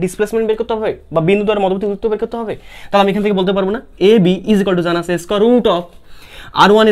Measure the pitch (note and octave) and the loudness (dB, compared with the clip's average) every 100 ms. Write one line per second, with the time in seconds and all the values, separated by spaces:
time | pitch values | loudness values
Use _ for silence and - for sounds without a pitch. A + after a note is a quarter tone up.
0 | F3+ G3 G#3 A3+ A3 A3 A#3 A3 G#3+ A#2 | -4 -4 -4 -2 -2 -2 -4 -4 -4 -6
1 | - D#3 D#3+ G3+ G#3 G#3 F#3+ G3 G#3 G3+ | -6 -2 0 0 0 -2 -2 -2 -4 -4
2 | A3+ G#3+ A#3 A#3 G#3+ C#3+ - - - G3+ | -4 -4 -6 -8 -10 -12 -14 -20 -4 0
3 | G3 G3 G#3 F#3+ F#3+ G3 F#3+ A3+ - - | 0 0 0 0 0 -2 -2 -4 -8 0
4 | F#3+ A3 F3 F#3 F#3+ G#3 G3 F3+ E3+ E3+ | 4 4 4 0 0 0 2 0 -2 -2
5 | E3+ F3 F3 G#3 A3+ B3 G#3+ F3 - - | -2 -6 -2 0 2 2 2 -2 -4 -18
6 | - - - - - - F3+ G#3+ A3 | -20 -20 -20 -20 -8 2 4 6 4